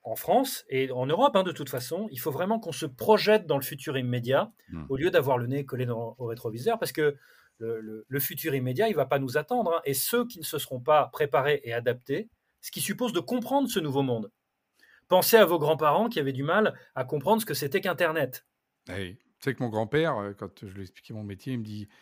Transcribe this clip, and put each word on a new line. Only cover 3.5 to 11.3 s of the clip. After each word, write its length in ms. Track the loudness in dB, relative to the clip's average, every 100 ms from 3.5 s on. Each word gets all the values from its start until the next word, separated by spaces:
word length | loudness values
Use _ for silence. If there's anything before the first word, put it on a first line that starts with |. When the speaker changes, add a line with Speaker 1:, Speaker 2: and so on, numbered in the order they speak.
| 0
Speaker 1:
le 60 |
futur 340 | -2 -8 -4 -2
immédiat, 540 | -2 -2 2 2 2 -6 _
Speaker 2:
Hmm. 160 | -12 -6
Speaker 1:
au 60 | -2
lieu 160 | 2
d'avoir 260 | 2 4 2
le 100 | 0
nez 180 | -4 -4
collé 200 | -4 -4
dans, 300 | -4 -6 -8
au 80 | -8
rétroviseur, 540 | -6 -6 -4 -2 -2
parce 120 | -2
que 240 | 0 0 0 _ _ _ _
le, 200 | -8 -6
le, 240 | -8 -12 -8
le 120 | -6
futur 360 | -4 -4 -2 -2
immédiat, 340 | -2 0 0
il 60 | 2
va 100 | 0
pas 140 | 0
nous 180 | 0 -2
attendre, 380 | 0 -2 0 0
hein. 60 | 0
Et 80 |
ceux 320 | -2 0 0 -2
qui 140 | -6
ne 40 |
se 140 | -8 -8
seront 220 | -6 -8
pas 240 | 4 4 4
préparés 480 | 0 0